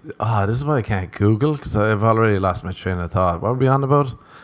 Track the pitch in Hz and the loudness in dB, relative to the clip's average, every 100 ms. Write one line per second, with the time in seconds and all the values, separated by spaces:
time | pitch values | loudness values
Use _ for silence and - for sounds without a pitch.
0 | - - 113 107 98 120 143 147 104 101 | -16 -6 -2 0 0 0 0 -2 0 -2
1 | 90 - 104 110 147 147 - 104 107 107 | -4 0 2 2 0 -2 -4 0 0 2
2 | 113 113 113 101 95 87 90 92 - 90 | 2 4 4 2 0 -2 -6 -8 -4 -4
3 | 87 92 92 85 101 127 131 135 135 143 | -2 0 0 0 -2 0 2 2 2 0
4 | 139 - - - | 0 -6 -18 -20